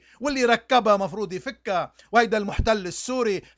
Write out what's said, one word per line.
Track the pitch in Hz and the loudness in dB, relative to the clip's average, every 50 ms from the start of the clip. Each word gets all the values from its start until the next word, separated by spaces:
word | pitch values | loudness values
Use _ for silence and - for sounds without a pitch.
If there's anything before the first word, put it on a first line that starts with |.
| _ _ _ - | _ _ _ -8
واللي | 233 294 285 269 254 | -4 -4 0 2 2
ركبها | 226 233 226 - - 262 247 208 214 208 | 2 2 2 2 2 2 4 4 4 4
مفروض | 196 196 170 151 208 214 180 185 | 2 2 -2 -6 -6 -8 -6 -8
يفكها. | 175 - 269 - - - 220 196 175 151 123 _ _ _ _ - | -8 -8 -10 -12 -10 -6 -4 -2 -2 -2 -4 _ _ _ _ 2
وهيدا | 226 233 220 202 214 | 2 2 2 0 -2
المحتل | 208 202 - - 214 226 220 214 185 | -2 -2 -2 0 0 2 0 0 -2
السوري | 180 165 - - - 254 254 240 226 196 180 - - _ | -6 -10 -10 -8 -6 -4 -2 0 -2 -2 -4 -6 -12 _